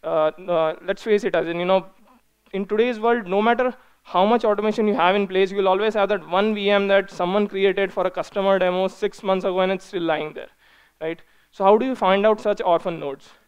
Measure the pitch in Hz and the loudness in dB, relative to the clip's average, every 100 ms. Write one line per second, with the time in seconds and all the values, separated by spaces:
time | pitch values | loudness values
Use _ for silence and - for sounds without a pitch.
0 | 160 165 156 156 185 170 160 160 180 190 | -2 0 0 -2 -4 0 0 -2 -6 -6
1 | - 208 208 170 160 170 180 190 185 _ | 0 0 2 -2 -2 -4 0 0 0 _
2 | _ _ _ _ _ 190 196 214 247 226 | _ _ _ _ _ -10 -4 0 0 0
3 | 233 233 180 196 220 240 254 - _ _ | 0 0 0 0 2 2 -2 -4 _ _
4 | - 180 196 233 220 208 214 208 214 202 | -4 2 2 2 2 0 -2 0 0 2
5 | 175 202 196 185 190 196 190 190 214 214 | 2 2 0 0 0 0 0 2 0 0
6 | 196 202 156 175 214 214 202 202 196 196 | 0 -2 -2 0 0 0 2 2 4 2
7 | 190 - 180 196 208 196 196 190 190 196 | 0 -4 -2 0 -2 0 0 0 -2 -2
8 | 185 180 - 208 196 196 185 180 190 185 | -4 -4 -6 -2 2 2 2 0 -4 -4
9 | 208 - 202 190 190 185 185 190 - 196 | -8 -6 -4 -2 -2 -2 -2 -2 -6 -6
10 | 165 151 151 156 - _ _ _ _ _ | -2 -4 -4 -12 -18 _ _ _ _ _
11 | 160 165 - _ _ _ 196 214 262 254 | -10 -10 -16 _ _ _ 4 4 2 -2
12 | 190 196 208 214 214 202 180 170 185 165 | 2 2 2 2 -2 -2 0 0 -2 -8
13 | 147 139 - _ | -8 -10 -16 _